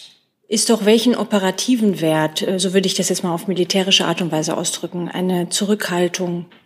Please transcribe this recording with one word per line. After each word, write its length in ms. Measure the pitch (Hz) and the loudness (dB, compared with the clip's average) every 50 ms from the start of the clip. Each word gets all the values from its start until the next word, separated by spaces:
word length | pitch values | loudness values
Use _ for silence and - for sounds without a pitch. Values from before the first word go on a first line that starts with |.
| - - - _ _ _ _ _ _ - | -20 -20 -20 _ _ _ _ _ _ -4
ist 200 | - 214 - - | -2 -2 2 2
doch, 160 | 233 214 196 | 2 2 4
welchen 300 | 208 220 233 226 247 233 | 4 4 6 4 2 2
operativen 840 | - 208 - - 202 190 185 185 - - - 262 233 220 208 180 156 | 2 0 0 0 0 2 0 0 -2 0 0 2 2 4 2 2 2
Wert, 420 | 165 160 156 156 156 156 156 - | 2 2 2 2 2 0 -2 -2
äh, 180 | 196 - 190 185 | -2 -2 0 0
so 140 | 185 190 175 | 0 0 2
würde 140 | 190 185 190 | 2 2 2
ich 60 | - | 0
das 140 | - 185 - | -2 -2 -2
jetzt 140 | 185 185 - | -2 -2 -2
mal 100 | 180 165 | -2 -2
auf 140 | 170 - - | -2 -4 -4
militärische 580 | 185 170 180 170 - 196 185 190 185 - 175 | -2 0 0 0 0 0 2 2 2 2 2
Art 160 | 165 165 - | 0 0 -2
und 100 | 185 165 | -2 -2
Weise 260 | 156 156 156 165 156 - | -2 -2 -2 -2 -2 -2
ausdrücken, 520 | 180 - - - - 170 - 175 175 - | -4 -4 -6 -6 -8 -8 -6 -6 -6 -6
eine 400 | - - 180 185 185 175 175 175 | -4 -4 -2 0 0 0 -2 -2
Zurückhaltung 960 | - - 214 196 214 208 - - 180 175 180 175 170 - 190 175 175 175 170 - - - _ | -2 -2 0 0 0 -2 -2 -2 0 0 0 0 0 -4 -4 -4 -4 -6 -8 -10 -16 -20 _